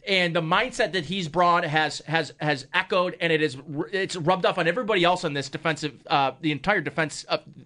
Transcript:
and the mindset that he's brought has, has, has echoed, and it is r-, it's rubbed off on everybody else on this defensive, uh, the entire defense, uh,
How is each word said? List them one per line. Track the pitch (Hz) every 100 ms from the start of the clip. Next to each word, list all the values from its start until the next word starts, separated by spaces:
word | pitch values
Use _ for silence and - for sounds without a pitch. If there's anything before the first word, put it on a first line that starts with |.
| -
and | 190 180 170
the |
mindset | 160 185 254 254 214 180
that | 143
he's | 196 165
brought | 156 175 175 170
has, | 156 156 - -
has, | 160 156 -
has | 151 143 123 180
echoed, | 185 196 180 175
and | 170
it | 160
is | 151 131
r-, | 135 143 175
it's | 190 190 180
rubbed | 156 180 208
off | 190
on | 165
everybody | 175 220 208 165
else | 180 165
on |
this | 143 131
defensive, | 160 170 151 151 - -
uh, | 151 135 131
the | 160
entire | 147 175 208
defense, | 143 135 156 - -
uh, | 160 - -